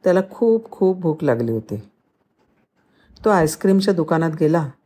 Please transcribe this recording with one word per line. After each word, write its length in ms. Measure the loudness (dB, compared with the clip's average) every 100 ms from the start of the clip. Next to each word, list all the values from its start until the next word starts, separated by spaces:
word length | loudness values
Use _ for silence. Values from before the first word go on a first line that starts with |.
त्याला 160 | 2 0 -2
खूप, 400 | -2 0 0 -2
खूप 280 | -2 -2 0
भूक 240 | -4 -2
लागली 280 | -2 -2 -2
होती. 240 | -6 -6 -12 -12 _ _ _ _ _ _ _ _ _ _ _ _ -4 2
तो 40 |
आईस्क्रीमच्या 640 | 2 2 0 2 2 2
दुकानात 380 | -2 0 0 -2 0
गेला. 300 | 0 0 -2 -10